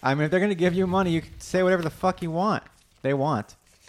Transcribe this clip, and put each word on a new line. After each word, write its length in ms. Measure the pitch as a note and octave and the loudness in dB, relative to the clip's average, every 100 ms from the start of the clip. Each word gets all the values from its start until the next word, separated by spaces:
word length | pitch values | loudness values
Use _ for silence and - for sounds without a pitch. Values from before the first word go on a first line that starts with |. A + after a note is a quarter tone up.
I 120 | C3 | -2
mean, 100 | C#3 D3+ | 0 2
if 40 | |
they're 100 | F3+ | 2
gonna 140 | G#3 | 2
give 200 | F#3 F3+ | 2 0
you 120 | F3 F#3 | 2 0
money, 260 | F#3 F#3 | 0 2
you 100 | E3 | 0
can 180 | - - | -4 -14
say 220 | - F#3 | -4 0
whatever 200 | F#3 F#3 | 2 2
the 60 | D#3 | 0
fuck 320 | - F#3 F3+ | -2 -2 -2
you 100 | E3+ | -4
want. 320 | D#3+ G#3 E3+ - _ _ _ | -2 0 -2 -6 _ _ _
They 140 | C3+ | -2
want. 400 | C#3 C#3+ B2 G#2 - _ _ | 0 0 -2 -4 -14 _ _